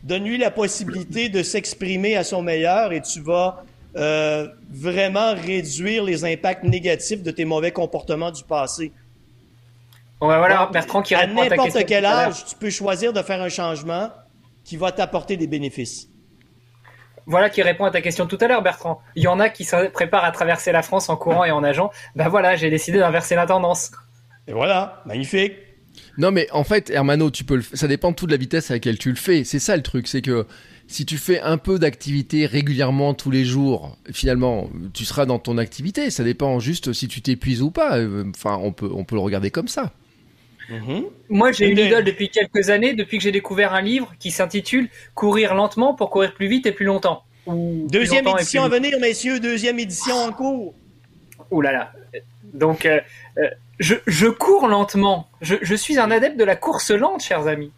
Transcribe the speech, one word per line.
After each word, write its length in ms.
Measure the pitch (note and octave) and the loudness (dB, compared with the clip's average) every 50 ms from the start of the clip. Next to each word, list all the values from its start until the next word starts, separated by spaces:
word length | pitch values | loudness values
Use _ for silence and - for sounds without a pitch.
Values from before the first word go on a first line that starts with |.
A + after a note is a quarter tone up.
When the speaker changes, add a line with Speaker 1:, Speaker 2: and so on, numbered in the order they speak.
| - | -6
Speaker 1:
Donne-lui 340 | C#3 F3+ F#3+ G3+ G#3 A#3 B3 | -4 -4 -4 -2 -4 -2 0
la 140 | A#3+ G#3 - | 0 0 0
possibilité 760 | A3 G#3+ G3 - - G#3+ F3 F3 F#3+ F3 - D#3 A3 A#3 A#3+ | 0 -2 -2 -2 -6 -8 -8 -8 -8 -10 -8 -4 -4 -4 -2
de 140 | F#3+ F#3+ F3 | -2 -2 -2
s'exprimer 720 | F#3 - G#3+ G3 - - - G3 F#3 F#3+ F#3 F#3+ G#3 A3 | -2 -4 -4 -4 -6 -10 -8 -6 -4 -2 -2 0 0 0
à 60 | G3+ E3+ | 0 -2
son 180 | - G3+ F#3 | -2 -4 -4
meilleur 520 | F3 F3 E3 D#3+ D#3+ E3 F3+ G#3 A3+ G3+ F3 | -2 -2 -2 0 2 2 2 2 2 0 -2
et 100 | D#3 C#3 | -4 -6
tu 180 | - - E3+ | -6 -10 -8
vas, 440 | D3 D3+ E3+ F3 F3+ F#3 F#3 - - - - - - - - | -2 0 0 2 2 0 -2 -6 -18 -20 -20 -20 -20 -16 -6
euh, 500 | - D3 D3+ D#3 D#3 D#3 D3+ D3+ D3+ D3+ D3+ - - - - | -4 -2 0 0 0 0 0 0 -2 -4 -8 -12 -20 -20 -20
vraiment 640 | C#3 C3+ C#3 F3 F3+ F#3 G3 F#3+ F#3+ G3+ A3 A3+ G#3+ | -16 -8 -6 -4 0 0 0 0 2 0 0 0 0
réduire 680 | F3+ D#3+ F3 F#3+ F#3+ E3+ D3+ C3+ D3 F3 G3+ A3 A3+ G3+ | -2 -4 -4 -4 -4 -4 -4 -8 -6 -4 -2 -2 -2 0
les 200 | G3 F3 D#3 D#3+ | -2 -2 -2 -2
impacts 380 | E3+ E3 D#3+ - F#3+ F#3 - - | -4 -4 -2 -2 -2 -2 0 0
négatifs 580 | F3 F3 F3+ E3+ F3+ E3 D3+ - - A3 G#3 F3+ | 0 0 2 2 0 0 0 -2 -6 -6 -6 -6
de 80 | E3 D#3 | -8 -4
tes 120 | - E3 | -4 -2
mauvais 280 | D#3+ D#3+ D#3 D#3 F3 F3 | -2 0 0 0 -2 -2
comportements 580 | - E3+ D#3+ - D#3+ - - D#3+ D#3 E3 F3 | -2 -4 -4 -4 -8 -4 -4 -4 -4 -4 -6
du 140 | E3 C#3+ - | -8 -10 -8
passé. 480 | - D#3+ D3 C3+ B2+ - - E3 D3+ - - - - _ _ _ _ - - _ _ _ _ _ - _ _ _ _ - - _ _ _ - | -4 -2 -2 -2 -4 -4 -8 -8 -10 -10 -16 -20 -20 _ _ _ _ -20 -20 _ _ _ _ _ -20 _ _ _ _ -20 -20 _ _ _ -2
Speaker 2:
Bon, 80 | D3 D#3 | 2 2
ben 100 | D#3+ D#3+ | 4 4
voilà, 200 | E3+ F#3 G3 F#3+ F#3 | 6 4 4 4 2
Speaker 1:
Donc, 60 | F#3+ F#3+ | 2 0
Speaker 2:
Bertrand 300 | E3+ D#3+ - - G3 G3 | -4 -4 0 -2 -2 0
qui 140 | - F#3 | 2 2
Speaker 1:
à 20 | E3+ | 2
Speaker 2:
répond 220 | E3+ F#3 G#3 A#3+ | 2 2 2 2
à 40 | C4 | 2
ta 60 | B3 | 4
Speaker 1:
n'importe 160 | F3 A3 C4 | 4 2 2
Speaker 2:
question 140 | - - A#3 G3+ - | 2 2 0 0 2
Speaker 1:
quel 140 | G#3 G3+ G3 | 2 2 4
Speaker 2:
tout 40 | G3+ | 4
à 20 | |
l'heure. 180 | G#3 A#3+ B3 G#3+ | 4 4 2 0
Speaker 1:
âge, 160 | E3+ - - | -2 -6 -12
tu 80 | - - | -14 -14
peux 160 | _ G#3+ G#3 | _ -6 -6
choisir 420 | F#3 - G3 G3 F#3+ E3+ G#3+ A#3 A#3 | -6 -4 -2 -2 -2 0 -2 -2 -2
de 80 | G#3 F#3 | -2 -4
faire 200 | F#3+ G3 F#3 F#3 | -2 -4 -4 -4
un 60 | F3+ | -6
changement 600 | E3+ - F3+ E3 D#3+ D3 D3 E3 E3 F3 G3+ A3+ - - - _ _ _ _ _ _ _ _ | -6 -4 -4 -4 -4 -6 -6 -6 -4 -4 -6 -6 -10 -16 -20 _ _ _ _ _ _ _ _
qui 120 | - E3+ | -16 -8
va 160 | D#3 F3+ F#3 F3+ | -4 -4 -2 0
t'apporter 440 | - F#3+ - - F3 - - G3+ | -2 -4 -2 -2 -6 -4 -4 -4
des 120 | F3 D#3+ D3 | -4 -2 -4
bénéfices. 600 | D3 D3+ C#3+ C#3 - - B2 - - - - _ _ - _ _ _ _ _ _ _ _ _ _ _ _ _ - - - - _ _ - _ | -4 -4 -4 -6 -6 -8 -10 -10 -10 -14 -18 _ _ -20 _ _ _ _ _ _ _ _ _ _ _ _ _ -20 -20 -20 -20 _ _ -20 _
Speaker 2:
Voilà 240 | - D#3 F3+ G3+ G#3 | 0 2 4 4 4
qui 100 | G3+ - - | 4 2 2
répond 220 | F3 E3+ E3 G3+ | 2 2 2 0
à 60 | F#3+ | 0
ta 100 | F3 F3 | 0 0
question 260 | D#3+ F3 E3 - F3+ | -2 -2 -2 -2 -2
tout 120 | E3 G3 G3 | -2 0 0
à 80 | A3+ A#3+ | 2 2
l'heure, 140 | B3+ A#3 G3 | 2 4 2
Bertrand. 380 | - - - - E3+ D#3+ - - - - | 0 -2 0 -4 -6 -6 -6 -8 -12 -4
Il 80 | F3 E3 | 0 2
y 60 | F3+ | 2
en 100 | F3+ F#3 | 4 4
a 120 | G#3 A3 | 2 2
qui 140 | G#3+ - F#3 | 0 -4 -6
se 240 | - - F3 F#3 F#3+ | 0 2 2 2 0
préparent 340 | - - F3+ E3 G#3 G3 F3 | 0 -2 -2 2 2 2 2
à 60 | E3+ E3 | 2 2
traverser 400 | - F3+ E3 E3+ D#3+ - F3+ E3+ | 0 2 2 2 0 2 2 2
la 100 | E3 D#3+ | 2 2
France 260 | - - F#3+ F#3+ - | 2 0 -2 0 0
en 60 | E3 | -4
courant 280 | D#3+ - E3 E3 E3+ F3+ | -2 0 2 2 4 4
et 60 | E3+ | 4
en 100 | D#3 D3 | 2 2
nageant. 300 | D3 C#3+ C#3 C#3+ F#3 G3+ - - - - - | 2 2 2 2 0 -2 -4 -10 -20 -14 -4
Ben 120 | C#3+ D#3 D#3+ | -2 0 2
voilà, 280 | F3+ G#3 F#3 F3+ F#3 | 2 4 4 4 4
j'ai 140 | E3 D#3+ D#3+ | 4 2 0
décidé 280 | D#3 D#3 D#3 - F3 G3 | 0 0 -2 2 2 4
d'inverser 360 | F#3 E3+ D#3+ E3+ E3 - F3+ | 4 4 4 0 0 2 2
la 120 | E3+ F3 | 2 4
tendance. 440 | E3+ F#3 F#3 F3+ F3 F3 F3 - - - - - _ _ _ _ _ _ _ _ | 4 2 2 2 2 0 0 -4 -8 -10 -20 -20 _ _ _ _ _ _ _ _
Speaker 1:
Et 60 | - - | -8 -4
voilà, 500 | A2 C3 F3+ G3 F#3 G3 - - - - | -2 0 2 2 0 0 -4 -8 -18 -14
magnifique. 480 | C#3+ G#2+ A#2+ C3+ C3+ - F#3+ G3 G#3 G3 - - - - _ _ _ _ - - - - | -10 -8 -8 -6 -2 0 0 0 0 -4 -10 -20 -20 -20 _ _ _ _ -20 -20 -16 -6
Speaker 3:
Non, 140 | - D3 F#3 G3 | 0 0 2 4
mais 160 | F3+ E3 - C#3 | 2 0 0 0
en 120 | D3+ C#3+ | -2 0
fait, 260 | - G#3 G#3+ - - | 2 2 0 0 0
Hermano, 400 | A2+ C#3 C#3 C#3 C#3+ D3+ D#3 D3+ | 0 0 2 2 4 4 2 0
tu 140 | B2+ - B2+ | 0 -4 -4
peux 120 | B2 C#3+ | -2 -2
le 60 | B2+ A2 | -2 -2
f-, 140 | - - | -4 -6
ça 100 | C3 D#3 | -4 0
dépend 260 | C#3+ C#3 C#3+ - F3 E3+ | 0 0 2 0 -2 -2
tout 140 | - F#3 | -2 -2
de 40 | E3 D#3 | 0 0
la 60 | C3+ | 0
vitesse 320 | C3 B2 - E3 D#3 - | 0 -2 -2 -4 -2 -2
à 40 | C3 | -4
laquelle 240 | A#2+ - B2 A2+ G#2+ | -2 0 -2 -2 -2
tu 120 | - C3 | -2 -4
le 60 | B2+ | -4
fais. 280 | - - F#3+ F3+ D#3+ B2+ | -2 2 2 2 2 2
C'est 140 | - - C#3+ | 0 -4 -4
ça 180 | - - G#3 | 0 0 0
le 60 | E3 B2+ | 0 -2
truc, 260 | - - B2+ B2 - | -2 -4 -4 -4 -2
c'est 140 | - C3+ A#2 | -6 -4 -2
que 240 | C3+ B2 A#2+ G#2 - - - - - - - _ | 0 -2 -2 -2 -4 -10 -20 -20 -20 -20 -20 _
si 180 | _ - - D3 | _ -8 -8 -6
tu 140 | - D#3 D3 | -6 -6 -8
fais 220 | - - F3+ F3 | 0 0 0 0
un 180 | - D3 D#3+ D3+ | 2 -2 -2 -2
peu 200 | - - F#3+ F#3 | 0 -2 0 2
d'activité 680 | D#3+ D3+ - - - C#3+ C#3+ C#3+ C3+ - - D3+ D3+ | 2 0 0 -2 -8 -4 -2 -2 -2 0 0 0 0
régulièrement 680 | C#3+ - D3 C#3+ C#3+ C#3+ B2 C#3 B2+ C3+ C#3 C#3 C#3+ C#3 | 2 0 -2 0 0 0 0 0 0 2 2 2 0 -2
tous 160 | - - C#3 | -2 -2 0
les 140 | C3+ C3 C3 | 0 2 2
jours, 540 | B2 B2+ C3+ C#3 C#3 B2+ G#2+ D2+ C#2+ - _ _ - | 2 2 2 2 2 0 -2 -4 -10 -16 _ _ -14
finalement, 600 | F2 - - C3+ B2+ B2 B2+ B2+ A#2+ G#2 F2+ - - F2+ E2+ G2 F#2+ | -8 -2 0 0 2 2 2 0 0 -2 -4 -8 -10 -12 -12 -12 -10
tu 100 | - A2+ | -8 -8
seras 220 | - - D3 C#3+ | -6 -2 -2 0
dans 120 | B2+ B2+ A2+ | 0 0 -2
ton 200 | - - A#2+ A#2 | -2 -4 -2 -2
activité. 520 | A2+ G#2 - - C3+ F3+ G3 - D4 C4 | -2 -4 -6 -8 -8 -6 -4 -2 -4 -4
Ça 140 | - - B2 | -2 -2 -2
dépend 340 | A#2 B2 - C#3 C#3 C3 B2 | -2 0 0 0 -2 0 0
juste 320 | A2 C3 E3+ E3+ - B2+ A#2 | -2 -2 -4 -4 -4 -6 -6
si 140 | - - A#2+ | -4 -6 -8
tu 120 | - B2 | -10 -6
t'épuises 400 | - C3+ B2+ B2 - C#3 B2+ A2+ C3 | -2 -2 -2 -2 0 -2 0 0 0
ou 80 | D3+ | -2
pas. 280 | F3 - D#4+ D4 F3+ B2 | 0 0 0 2 2 0
Euh, 260 | A2+ A2 G2 G2+ G2+ G2 F#2 | -2 -2 -4 -6 -6 -8 -10
enfin, 240 | - - G#2+ G2+ F#2+ F#2 | -6 -4 -4 -4 -2 -4
on 100 | G#2 F2+ | -6 -6
peut, 180 | - G#2 G2 F#2 | -6 -8 -6 -6
on 100 | F#2+ F#2+ | -6 -8
peut 120 | - A2+ | -4 -4
le 40 | G#2+ | -4
regarder 300 | F#2+ G2+ G2 F#2+ G2 G2+ | -2 -2 -2 -2 -4 -2
comme 180 | - - E3 B3 | -4 -4 -6 -4
ça. 240 | - - B3+ D#3+ - _ _ _ _ _ _ _ _ _ _ _ _ _ - - | -6 -6 -6 -6 -8 _ _ _ _ _ _ _ _ _ _ _ _ _ -16 -14
Speaker 1:
Mhm. 340 | A2+ A2+ A2 B2 C#3 F#3+ D4 G4+ - - _ _ | -12 -10 -8 -6 -6 -6 -6 -8 -10 -18 _ _
Speaker 2:
Moi, 200 | G#3 G3 A3+ B3+ B3 | 2 4 4 4 4
j'ai 140 | - G#3 | 4 4
Speaker 1:
Et 40 | G3+ | 4
Speaker 2:
une 60 | G3+ | 6
Speaker 1:
de- 60 | G3+ G#3+ | 4 6
Speaker 2:
idole 220 | G3 A3 A#3 G#3+ | 6 6 4 4
depuis 240 | G3 F#3+ - G3+ F#3+ | 2 0 -2 -6 -2
quelques 400 | - G#3+ G#3 G3+ _ G#3 G3 F#3 | 0 0 0 2 _ 0 2 2
années, 240 | G#3 G#3 A3+ B3+ C#4 | 2 2 2 0 0
depuis 220 | G#3+ G3+ - - G#3+ | -2 -4 -4 -4 -2
que 60 | F3+ | -2
j'ai 80 | G#3 G3 | 0 0
découvert 400 | G3+ G3 - G3 F#3 G3+ G3 F#3 | 0 -4 -2 0 2 2 2 2
un 60 | F#3+ | 0
livre 320 | F#3+ G#3 A#3+ C4+ B3+ - - - | 0 0 0 -2 -2 -4 -12 -12
qui 120 | - F3+ | -10 -10
s'intitule 580 | E3 - F#3+ F3 - G#3 F#3+ - - B3+ B3+ A#3 - - - - _ | -2 -2 -2 0 0 -4 -4 0 0 0 0 -2 -6 -18 -20 -16 _
Courir 400 | - G#3+ G#3 G3+ G#3+ A3 G3 F#3 | -2 0 2 4 4 2 2 2
lentement 400 | F#3+ G#3 G#3 - G#3+ A#3+ C4+ C#4 | 2 2 0 2 2 2 2 2
pour 160 | - G#3 F#3+ | 0 -2 0
courir 240 | - G3 G3 F#3 F#3+ | 2 2 0 0 0
plus 120 | - G3 G3 | -4 -2 0
vite 180 | A3+ B3+ B3+ | 0 2 2
et 60 | G#3+ G3+ | 0 -2
plus 120 | - G3+ | 0 0
longtemps. 360 | G3 G3 F#3+ - F#3 D#3+ - _ _ _ _ _ | 0 0 2 0 0 -2 -2 _ _ _ _ _
Ou 400 | F3 E3+ E3+ E3+ E3+ E3+ D#3+ D#3 D3+ | -6 -4 -4 -4 -4 -4 -4 -4 0
plus 100 | C3+ G3+ | 2 2
Speaker 1:
Deuxième 260 | A#3+ - C4 C4+ C4+ | 2 4 2 2 4
Speaker 2:
longtemps 140 | F#3+ F#3+ F#3 | 4 2 2
et 20 | E3+ | 0
Speaker 1:
édition 200 | - - C#4 C4 D#3+ | 0 0 2 2 4
Speaker 2:
plus 40 | - | 2
Speaker 1:
à 40 | A#3+ | 2
Speaker 2:
vite. 60 | C4 C#4+ C#4 | 2 2 0
Speaker 1:
venir, 80 | C4 | 2
messieurs, 400 | B3 A#3 A3+ A3+ - B3+ C4 B3+ | 2 0 0 0 -2 -2 -2 -2
deuxième 380 | A3+ A#3+ A#3+ A3 G3+ A#3+ A#3+ A#3 | -2 -2 -2 0 0 -2 -2 -2
édition 360 | A#3 G3 F3 - - C4 B3 | -4 -6 -6 -6 -4 -2 0
en 180 | B3 A#3 A#3 G#3+ | 0 -2 -2 -4
cours. 420 | - C4 C4+ C4+ B3+ A3 E3+ - - - - - _ _ _ _ - _ _ - - - - | -4 -2 -2 -2 -4 -6 -10 -14 -18 -20 -20 -20 _ _ _ _ -20 _ _ -20 -20 -10 -2
Speaker 2:
Ouh 100 | F#3+ D#3+ | 0 2
là 120 | C#3+ C#3 C3+ | 2 2 2
là. 200 | B2+ - - - - - - - - - - _ - - - - | 0 -4 -6 -12 -20 -20 -18 -18 -18 -18 -18 _ -20 -20 -20 -2
Donc, 320 | C#3 D3+ D#3 D#3+ D#3+ - | 0 2 2 2 2 2
euh, 140 | D#3+ D#3 D3+ - - - - - - _ - | 2 2 2 0 -2 -20 -20 -20 -10 _ -2
euh, 100 | D3+ - - - _ _ - - | -2 -2 -2 -6 _ _ -8 -4
je, 160 | F#3 D#3 G#3+ A#3+ - | 0 0 0 0 0
je 200 | - F3 D3+ G3 | -2 0 4 4
cours 420 | A3+ A3+ - - - G4 G4+ D4+ A#3 | 2 2 2 4 4 6 6 6 4
lentement. 600 | G#3 G3+ G3+ G3+ - G3+ G3 G3+ F#3+ E3+ E3 _ _ _ | 4 4 2 2 2 2 4 4 2 0 -2 _ _ _
Je, 140 | E3 D#3 F#3 G#3+ - | -2 -2 -2 0 0
je 120 | E3+ G3+ | 0 -2
suis 240 | G#3+ - - D4+ C4+ | -2 0 0 2 2
un 120 | A#3 G#3+ | 4 4
adepte 260 | A3+ A3+ A#3 D#4 D4+ A#3+ | 4 4 4 2 2 2
de 60 | A3 | 2
la 120 | G3 F#3 | 2 2
course 340 | - - - D#4 - - - | 0 0 -2 -2 -2 0 2
lente, 320 | G#3+ G3+ B3 E4+ G4 E4+ - | 2 2 2 2 0 -2 -2
chers 240 | - F#3+ D#3+ D3+ | -2 -2 0 0
amis. 240 | D#3 D3+ D3+ D3 D3 - | 0 -2 -2 -6 -12 -14